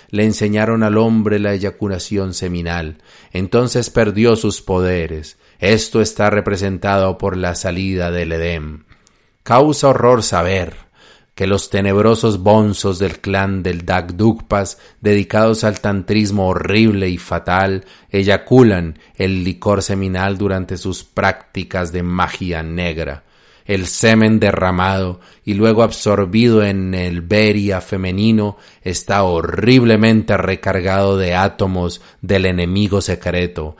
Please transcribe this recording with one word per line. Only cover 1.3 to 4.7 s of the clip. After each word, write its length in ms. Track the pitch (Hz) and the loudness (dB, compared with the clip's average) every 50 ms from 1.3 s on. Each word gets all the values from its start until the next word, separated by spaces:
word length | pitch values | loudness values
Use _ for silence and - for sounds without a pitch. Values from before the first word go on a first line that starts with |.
| 104 104 | 0 0
la 160 | 104 101 101 | 0 -2 -2
eyaculación 800 | 95 98 98 - - 107 101 95 90 - - 104 98 95 95 90 | -2 -4 -6 -6 -6 -6 -6 -4 -6 -6 -4 -4 -4 -2 -4 -6
seminal. 640 | - 95 90 87 87 85 85 85 87 80 78 78 - _ _ - - - _ - | -6 -6 -6 -6 -4 -4 -4 -6 -6 -6 -8 -12 -16 _ _ -20 -20 -18 _ -6
Entonces 560 | 92 95 98 - 120 123 123 - 127 117 - | -6 -2 0 2 0 2 0 0 -2 -4 -2
perdió 480 | - 117 113 104 95 104 113 120 113 | 0 0 0 0 2 2 4 4 4
sus 240 | 110 - 104 95 - | 2 0 -2 -4 -4
poderes. 760 | - - | -4 -2